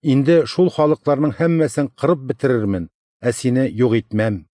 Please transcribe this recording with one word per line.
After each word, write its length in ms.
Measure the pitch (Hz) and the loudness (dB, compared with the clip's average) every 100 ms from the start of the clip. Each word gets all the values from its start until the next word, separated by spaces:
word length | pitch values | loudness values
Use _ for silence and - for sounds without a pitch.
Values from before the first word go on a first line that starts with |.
Инде 440 | 156 135 139 170 127 | 2 2 4 2 2
шул 260 | - 180 | 0 0
халыкларның 600 | - 151 151 - 139 151 - | 2 0 0 0 0 0 0
һәммәсен 540 | 170 165 151 - 143 _ | 0 0 0 -2 -6 _
кырып 300 | 139 165 131 | -2 -2 -4
бетерермен, 600 | 113 135 123 104 95 82 _ _ _ | -4 0 0 0 -4 -6 _ _ _
ә 100 | 120 | -6
сине 360 | 117 127 127 131 | -2 -2 0 -2
юк 240 | 104 123 | 0 0
итмәм. 520 | 117 - 107 110 98 80 | 0 -2 -4 -2 -4 -12